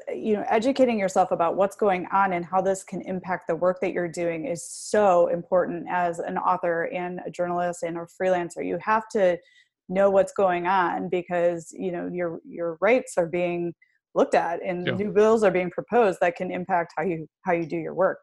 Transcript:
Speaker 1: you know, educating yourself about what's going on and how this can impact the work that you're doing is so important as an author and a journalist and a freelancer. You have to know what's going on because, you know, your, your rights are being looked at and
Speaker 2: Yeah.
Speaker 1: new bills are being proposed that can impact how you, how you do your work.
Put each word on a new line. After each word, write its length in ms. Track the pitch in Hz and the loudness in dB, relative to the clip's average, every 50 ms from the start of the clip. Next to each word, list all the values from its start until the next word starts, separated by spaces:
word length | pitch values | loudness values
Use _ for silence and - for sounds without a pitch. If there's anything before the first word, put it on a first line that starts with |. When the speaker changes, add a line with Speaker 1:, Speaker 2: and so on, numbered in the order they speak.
| - - - | -8 -8 -8
Speaker 1:
you 200 | - - 220 208 | -4 0 0 0
know, 100 | 202 - - | 0 0 0
educating 480 | 214 226 214 269 262 - 262 240 233 214 | 0 2 2 2 4 4 4 2 2 0
yourself 320 | 190 180 - 196 180 - | -2 0 2 2 2 2
about 240 | 185 170 170 165 170 | 2 0 0 0 2
what's 200 | 175 196 196 - | 2 0 0 0
going 320 | - 220 202 185 180 170 - | 0 0 2 2 0 -2 0
on 220 | - 196 196 190 180 | 2 2 2 2 0
and 100 | 175 175 | -2 -4
how 180 | 165 185 190 | 0 0 0
this 220 | 185 196 190 190 - | 2 2 -2 -2 -6
can 180 | - 190 175 - | -10 -10 -10 -8
impact 440 | - 190 180 180 175 180 175 - | -6 -8 -8 -4 -6 -6 -6 -4
the 80 | - 165 | -4 -2
work 240 | 160 175 180 180 185 | 2 2 0 0 0
that 120 | 196 185 - | -2 -2 -2
you're 140 | 175 175 | -2 -4
doing 380 | 170 156 175 170 170 165 160 156 | -4 -4 -4 -4 -4 -4 -4 -4
is 220 | 170 170 165 - | -6 -6 -6 -8
so 600 | - - - - - - 208 208 196 175 175 175 | -12 -14 -12 -6 0 2 4 6 6 6 6 4
important 580 | - 175 175 170 - 185 180 156 151 175 170 - | 4 2 -4 -2 0 0 2 2 0 -4 -8 -6
as 300 | - 180 180 180 175 170 | -4 -2 0 0 -2 -2
an 200 | 170 - 180 185 180 | -4 -6 -6 -4 -2
author 460 | 180 180 185 180 - 175 165 165 165 | 0 0 0 0 0 -2 -2 -2 -2
and 360 | - - 180 175 180 180 175 - | -4 -4 -6 -6 -6 -8 -10 -10
a 40 | 175 | -10
journalist 540 | 160 - 175 175 175 175 180 175 170 - 180 | -6 -4 -4 -2 -2 -2 -2 -4 -4 -6 -6
and 120 | 165 170 | -6 -6
a 100 | 170 170 - - - | -8 -10 -12 -6 -2
freelancer. 440 | 190 185 185 175 175 165 - - - | 0 2 2 2 0 -4 -8 -8 -6
You 140 | 180 180 170 | -4 -4 -4
have 260 | - 214 220 226 220 - | 0 0 0 0 0 -2
to 280 | - 220 190 180 175 170 _ _ _ _ _ _ _ _ _ | 0 2 2 2 2 0 _ _ _ _ _ _ _ _ _
know 220 | - 185 190 196 202 | -4 0 2 4 6
what's 240 | 190 196 185 190 - | 6 4 2 2 2
going 320 | - 196 185 175 175 170 | 2 2 2 2 0 0
on 440 | 175 196 190 175 170 - 190 190 175 | 2 2 2 2 2 0 -2 -4 -2
because, 600 | 190 180 170 - 175 175 170 175 175 165 160 - - | -2 -4 -2 -2 -2 2 2 2 0 -2 -8 -12 -12
you 140 | - 185 185 | -8 -6 -6
know, 180 | 175 175 180 180 | -4 -6 -6 -6
your, 280 | 180 175 175 165 165 - - | -4 -4 -4 -4 -6 -8 -14
your 340 | - - 170 170 170 160 - | -14 -10 -6 -6 -6 -4 0
rights 320 | 180 214 254 254 254 - - | 2 4 4 4 2 -2 -2
are 100 | 190 170 | -2 -2
being 460 | 160 170 180 175 175 175 175 170 170 165 _ _ _ _ _ _ _ - | 0 0 -2 -2 -2 -2 -2 -4 -4 -6 _ _ _ _ _ _ _ 0
looked 180 | 175 277 - - | 0 2 4 2
at 240 | 180 165 165 175 190 - | 2 2 0 -4 -6 -6
and 240 | 196 175 175 180 | -6 -6 -4 -2
Speaker 2:
Yeah. 60 | 139 127 | -2 -2
Speaker 1:
new 160 | 185 208 208 | -2 -2 0
bills 320 | 180 208 214 220 226 226 214 | 4 4 6 6 6 6 4
are 80 | 190 | 4
being 180 | 170 180 185 175 | 2 2 -2 -2
proposed 500 | - - 156 - 208 240 226 190 170 - | -4 -6 -6 0 2 4 4 4 2 2
that 140 | 185 175 175 | 0 0 0
can 160 | - 185 175 | -2 -6 -4
impact 420 | 180 180 180 - 185 170 165 - - | -4 -6 -2 0 0 0 -2 -2 -4
how 60 | 160 160 | -4 -2
you, 260 | 190 165 160 156 - _ _ - | -2 -4 -4 -8 -14 _ _ -2
how 80 | 190 175 | 0 0
you 140 | 170 165 | 0 0
do 100 | 147 170 | -2 -4
your 160 | 170 156 151 147 | -6 -6 -4 -2
work. 240 | 156 190 175 143 - | 2 2 2 0 -2